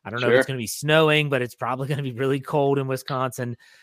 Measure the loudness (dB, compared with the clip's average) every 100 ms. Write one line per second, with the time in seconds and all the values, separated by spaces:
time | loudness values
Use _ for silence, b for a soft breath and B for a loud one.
0 | -10 -2 4 4 4 -2 -6 -6 2 4
1 | 6 4 2 0 -2 -6 -6 -4 -4 -4
2 | -6 -2 -2 -2 -2 0 2 2 0 -6
3 | -6 -4 -4 -4 -8 -8 b b